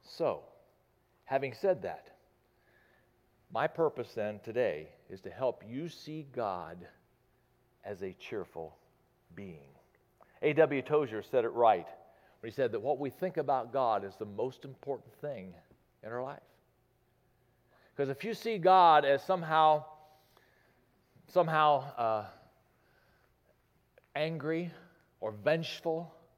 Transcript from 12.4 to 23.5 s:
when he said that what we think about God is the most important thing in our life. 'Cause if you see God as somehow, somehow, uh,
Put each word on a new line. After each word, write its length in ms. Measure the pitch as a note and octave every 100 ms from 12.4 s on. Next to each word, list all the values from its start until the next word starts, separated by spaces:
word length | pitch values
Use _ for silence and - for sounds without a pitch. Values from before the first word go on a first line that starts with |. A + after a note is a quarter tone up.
when 120 | A2+
he 40 | A2
said 160 | B2+
that 80 | A2
what 180 | A#2 C#3
we 120 | C#3
think 280 | - F#3 E3
about 340 | C#3 C3 A#2+
God 320 | C3+ B2+ G#2
is 120 | G2 F#2+
the 100 | G#2
most 400 | G2+ B2 C3 C#3
important 480 | C3 - B2+ - -
thing 380 | D3 C3 F#2 E2+ _ _ _ _
in 80 | -
our 120 | A#2+
life. 160 | C3 C#3+ _ _ _ _ _ _ _ _ _ _ _ _ _ _ _ -
'Cause 140 | C#3
if 140 | C3+
you 100 | G#3
see 240 | A3+ A3+ A3
God 480 | F3 F#3+ F3 D3+ C#3+
as 160 | C#3
somehow, 640 | - F#3+ E3 D#3 D#3 D3+ D3 - - - _ _ _ _ _ _ _ _ _ _ _
somehow, 560 | F#3 E3 D#3 D3+ C#3+ C3+ C3+
uh, 280 | A#2 A2 G#2 - - _ _ _ _ _ _ _ _ _ _